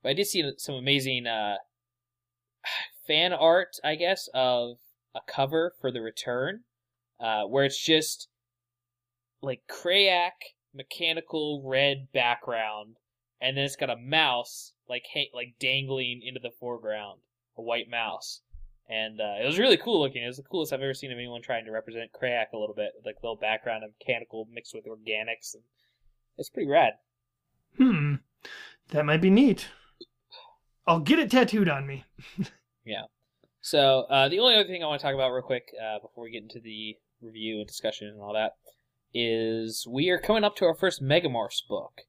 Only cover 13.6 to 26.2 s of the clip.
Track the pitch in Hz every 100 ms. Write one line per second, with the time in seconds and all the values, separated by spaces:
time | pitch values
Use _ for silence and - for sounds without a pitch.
13.6 | 139 - 131 117 123 156 151 123 120 -
14.6 | - _ - 123 - 147 135 123 123 117
15.6 | 135 135 135 135 123 123 117 127 120 _
16.6 | 123 117 107 107 104 95 _ _ _ -
17.6 | 117 120 117 117 110 90 - - _ -
18.6 | - _ - 110 110 110 107 101 127 170
19.6 | 254 185 233 196 139 127 120 127 - 185
20.6 | 151 135 135 131 131 120 123 120 117 117
21.6 | 113 110 117 113 117 - 127 120 110 113
22.6 | 107 104 104 110 113 104 117 107 107 110
23.6 | 123 110 107 _ - 120 117 113 110 117
24.6 | - 117 110 110 110 107 110 113 - 113
25.6 | 117 _ _ _ _ _